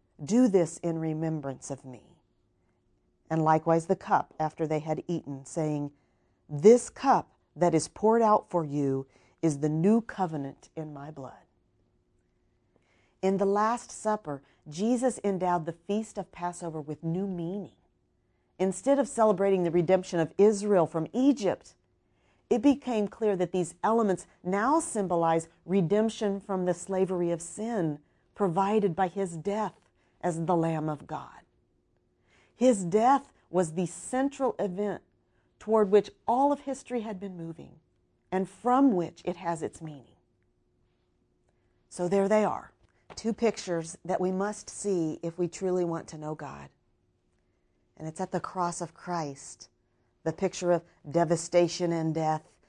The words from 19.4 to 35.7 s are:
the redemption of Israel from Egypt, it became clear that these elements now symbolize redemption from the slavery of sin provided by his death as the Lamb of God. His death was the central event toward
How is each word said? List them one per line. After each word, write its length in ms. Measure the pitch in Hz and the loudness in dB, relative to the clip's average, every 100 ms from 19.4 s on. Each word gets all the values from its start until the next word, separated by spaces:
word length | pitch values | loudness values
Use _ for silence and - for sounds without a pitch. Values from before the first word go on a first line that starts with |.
| 196 190 | 2 2
the 80 | 175 | 2
redemption 480 | 170 165 185 180 175 | 2 4 2 2 -2
of 140 | 160 - | 0 4
Israel 480 | 202 202 208 196 156 | 6 6 2 4 4
from 220 | 165 160 | 0 -4
Egypt, 640 | 233 269 220 196 - - _ _ _ _ _ _ _ _ | 2 2 2 0 -2 -6 _ _ _ _ _ _ _ _
it 120 | 233 | 4
became 460 | 269 285 - 220 202 | 4 4 0 -2 -2
clear 280 | - 214 190 | 0 0 2
that 160 | 175 | 0
these 220 | 185 165 - | 0 -2 -2
elements 440 | 202 226 214 180 - _ | 0 2 2 0 -4 _
now 360 | 180 196 233 320 | -4 -2 2 0
symbolize 680 | 320 220 185 170 165 165 165 _ - | 0 -4 -2 0 2 0 -2 _ -2
redemption 760 | 196 165 208 220 - 208 196 | 0 2 2 0 -2 -4 -4
from 260 | 190 190 180 | -4 -2 -2
the 80 | 175 | -2
slavery 560 | - 190 185 180 175 | -4 -2 -2 0 -2
of 100 | 170 | -4
sin 580 | - - 226 226 160 147 - _ _ - | -6 -10 -6 -2 -2 -4 -12 _ _ -4
provided 600 | 202 165 196 220 202 165 | -2 0 0 2 0 0
by 120 | 185 | -2
his 280 | 196 190 165 | -2 -6 -6
death 440 | 202 208 202 - _ _ _ _ | -6 -4 -4 -8 _ _ _ _
as 240 | 180 160 165 | -4 -2 0
the 100 | 170 | 0
Lamb 340 | 165 160 156 | 0 -2 -4
of 180 | 147 170 | -6 -8
God. 340 | 147 127 - - _ _ _ _ _ _ _ _ _ _ _ | -12 -12 -18 -20 _ _ _ _ _ _ _ _ _ _ _
His 300 | 254 208 180 | 4 4 2
death 480 | 208 240 277 - _ _ | 2 4 4 0 _ _
was 240 | 175 165 | -2 -2
the 120 | 160 170 | -2 -4
central 720 | - - 254 277 269 254 - | -6 -6 -2 -2 -2 -4 -2
event 460 | 190 180 208 175 - _ _ _ _ _ | -4 -4 -4 -6 -12 _ _ _ _ _
toward 320 | - | 0